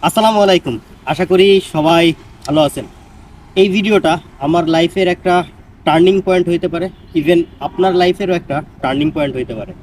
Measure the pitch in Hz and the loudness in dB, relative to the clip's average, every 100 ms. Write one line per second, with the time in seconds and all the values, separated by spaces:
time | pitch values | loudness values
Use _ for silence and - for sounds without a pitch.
0 | 156 - 220 214 202 180 151 113 - - | -2 2 2 2 2 2 0 -8 -10 -18
1 | - 147 180 180 196 196 - 156 151 170 | -8 -4 0 2 4 4 0 -2 2 2
2 | 170 160 - - - 151 147 - 117 - | 2 -2 -12 -20 -4 0 0 -2 -14 -20
3 | - - - - - - 196 190 202 208 | -20 -20 -20 -20 -10 0 0 0 0 0
4 | 156 165 - - 139 170 160 165 170 185 | 2 -2 -6 -8 -2 0 0 0 0 0
5 | 185 175 180 180 165 - - - - 165 | -2 -2 0 -2 -2 -12 -20 -8 0 2
6 | 180 196 185 185 175 170 175 165 185 - | 4 2 0 0 0 -2 -4 -6 -8 -10
7 | - 165 151 175 170 - 147 - 185 180 | -8 -4 0 0 0 -8 -12 -2 0 2
8 | 180 180 196 175 - 143 147 - 135 135 | 0 0 -4 -4 -4 -8 -8 -8 -6 -2
9 | 151 151 143 131 120 110 98 92 | -4 -4 -6 -6 -8 -10 -12 -16